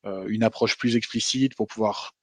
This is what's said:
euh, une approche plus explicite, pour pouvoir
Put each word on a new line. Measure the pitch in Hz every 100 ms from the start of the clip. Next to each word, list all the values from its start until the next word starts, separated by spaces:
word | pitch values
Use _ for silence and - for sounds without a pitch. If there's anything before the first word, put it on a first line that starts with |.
euh, | 101 95 95
une | 110
approche | 113 - 113 -
plus | 120
explicite, | 117 - 117 - 131 131 -
pour | 107
pouvoir | 110 107 101 - _